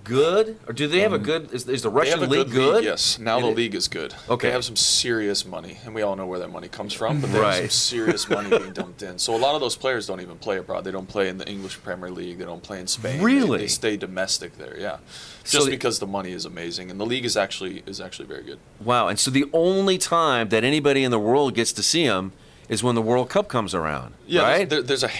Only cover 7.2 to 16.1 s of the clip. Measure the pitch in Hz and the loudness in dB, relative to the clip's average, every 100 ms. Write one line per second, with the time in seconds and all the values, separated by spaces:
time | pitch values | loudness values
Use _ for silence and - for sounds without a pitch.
7.2 | 131 104 104 92 110 - - 120 110 - | 0 2 2 2 0 0 0 0 0 0
8.2 | - 113 101 - 95 - 90 87 98 90 | 0 -2 2 0 0 -8 -10 -10 -10 -4
9.2 | - 113 135 151 123 - 131 120 98 92 | 0 2 2 2 -2 -2 -2 -2 -4 -8
10.2 | 90 82 110 95 87 92 95 95 95 104 | -10 -8 -4 -4 -4 -6 -4 -6 -4 0
11.2 | 95 92 - 101 95 - - 90 90 90 | 0 -2 -8 -10 -10 -10 -10 -8 -8 -10
12.2 | 90 87 87 85 - 98 92 - 110 143 | -10 -10 -10 -12 -12 -10 -6 -4 -4 0
13.2 | 220 277 208 98 - - 113 104 95 92 | 2 4 2 0 -2 -2 0 -2 -4 -4
14.2 | 95 - 87 - 67 71 98 71 - - | -2 -4 -6 -14 -14 -10 -8 -10 -14 -18
15.2 | - - - 143 139 131 123 104 98 | -18 -12 0 2 2 2 0 0 -2